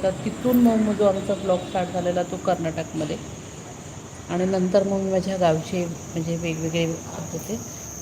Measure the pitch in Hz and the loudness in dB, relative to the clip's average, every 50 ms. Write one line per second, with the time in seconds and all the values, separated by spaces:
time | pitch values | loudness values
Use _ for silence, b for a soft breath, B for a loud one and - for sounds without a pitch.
0 | - 190 190 - - 220 - - - 247 247 240 240 233 226 220 214 214 202 190 | 2 0 0 0 -4 -4 -4 0 2 4 6 8 8 8 6 6 4 2 4 4
1 | 208 202 190 196 196 202 202 185 190 190 180 175 - - - 190 180 175 - 180 | 4 4 4 4 0 -2 -2 0 2 2 2 2 0 -2 -2 -2 -2 0 -2 0
2 | 175 180 175 180 175 175 185 180 - 196 180 175 170 165 160 170 160 - - 160 | 0 0 0 0 0 -2 -4 -2 0 0 0 2 0 -2 -2 -4 -6 -4 -4 -4
3 | 151 151 165 - - - - - - - - - - - - - - - - - | -2 -2 -4 -6 -8 -10 -12 -12 -14 -14 -14 -14 -14 -14 -14 -14 -14 -14 -14 -14
4 | - - - - - - 175 175 185 185 190 185 185 185 180 202 190 196 196 196 | -14 -14 -14 -14 -8 -4 0 0 2 2 4 2 4 4 4 4 4 4 2 0
5 | 196 190 190 185 185 190 190 185 180 165 160 160 156 - - 180 175 170 165 - | 0 2 0 0 0 0 2 4 4 4 4 4 0 -2 -2 -2 -2 -2 -6 -8
6 | - - - 165 160 165 165 160 170 170 160 160 160 160 160 170 165 160 165 165 | -10 -8 -6 -4 -2 -2 -2 -2 -2 -2 -2 -2 -2 -2 0 0 0 0 -2 -4
7 | - - - - 165 - - 160 - - 214 240 B B B B B B - - | -8 -10 -10 -10 -8 -8 -8 -8 -6 -6 -6 -8 B B B B B B -10 -8